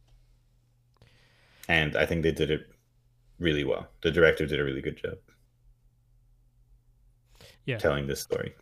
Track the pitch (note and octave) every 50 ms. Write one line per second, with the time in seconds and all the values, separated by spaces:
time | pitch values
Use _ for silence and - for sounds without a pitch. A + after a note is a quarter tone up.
0 | _ _ - - - _ _ _ _ _ _ _ _ _ _ _ _ _ _ _
1 | - - _ - _ _ _ _ _ _ _ - - - E2+ E2 D#2 D2+ - -
2 | D2+ - F2 E2 D#2+ E2 D2+ C2+ D#2 C#2+ D2+ D2+ - - - _ _ _ _ _
3 | _ _ _ _ _ _ - - E2+ E2+ D2+ C#2+ C#2+ C2 G#1 G1+ G1+ - - -
4 | - E2 D2+ E2+ E2 D#2 D2+ - D#2+ C#2+ D2 C#2+ C#2+ C#2 C2+ C2+ C#2 C#2+ C#2+ -
5 | - - - - - _ _ _ _ _ _ _ _ - - _ _ _ _ _
6 | _ _ _ _ _ _ _ _ _ _ _ _ _ _ - - _ _ _ _
7 | _ _ _ _ _ _ - - - - - _ - - B2+ A2 G2 E2 C#2+ C#2+
8 | C#2+ C#2 C#2 - - - - - - - - -